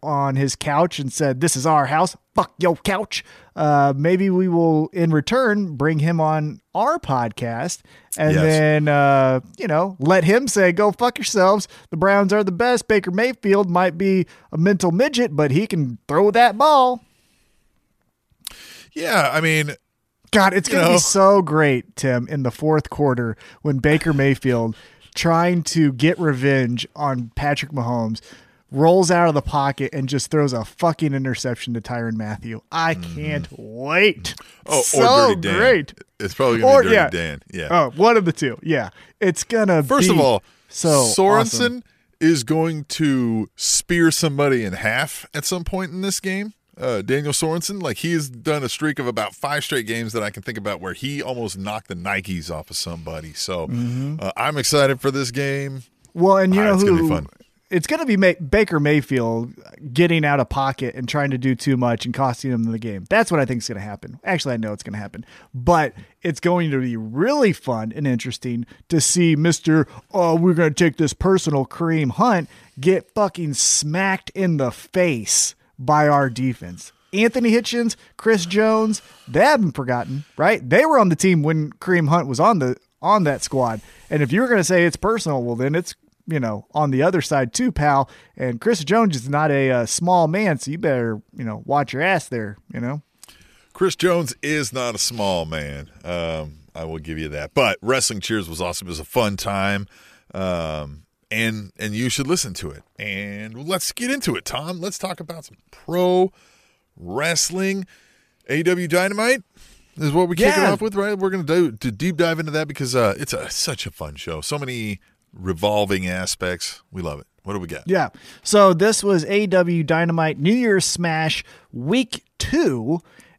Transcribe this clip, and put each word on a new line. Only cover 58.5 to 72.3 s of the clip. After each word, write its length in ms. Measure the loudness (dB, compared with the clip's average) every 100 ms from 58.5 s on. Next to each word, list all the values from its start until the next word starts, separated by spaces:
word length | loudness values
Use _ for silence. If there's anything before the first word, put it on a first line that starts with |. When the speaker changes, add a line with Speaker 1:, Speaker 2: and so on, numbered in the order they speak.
| 2 2 2
Speaker 1:
Mayfield 760 | 2 2 2 0 0 -2 -6 -12 -20 -18 -6
getting 320 | 2 2 2
out 160 | 2 2
of 120 | 0
pocket 440 | -2 -2 -2 -6
and 140 | -6 -4
trying 220 | -2 -2
to 80 | 0
do 160 | 0
too 240 | 0 0 2
much 260 | 2 0
and 80 | -4
costing 380 | -2 -2 -2 -4
him 120 | -2
the 140 | -2 -4
game. 280 | -6 -10 -2
That's 220 | 0 2
what 100 | 0
I 60 | 0
think 160 | -2
is 60 | -6
gonna 120 | -10
happen. 400 | -10 -12 -16 -12
Actually, 300 | -4 -4 -4
I 40 | -4
know 160 | -6
it's 80 | -8
gonna 160 | -10 -12
happen, 260 | -12 -14 -20 -20 _
but 400 | -4 2 2 2 -4 -20 _
it's 200 | -6 -2
going 300 | 0 0 0
to 60 | -2
be 120 | -2
really 600 | -4 -6 -2 0 4 2
fun 360 | 2 -2 -4 -4 -4
and 100 | -2
interesting 600 | -2 -2 -8 -6 -6 -8 -14 -2
to 100 | 0
see 340 | 2 2 4
Mister, 520 | 4 2 0 2 2 2 -4 -6
"Oh, 220 | 0 2
we're 180 | 4 4
gonna 200 | 4 2
take 260 | 2 2 2
this 160 | -2
personal," 500 | 0 2 2 2 -2
Kareem 460 | -2 -4 -2 0 0
Hunt 400 | 0 2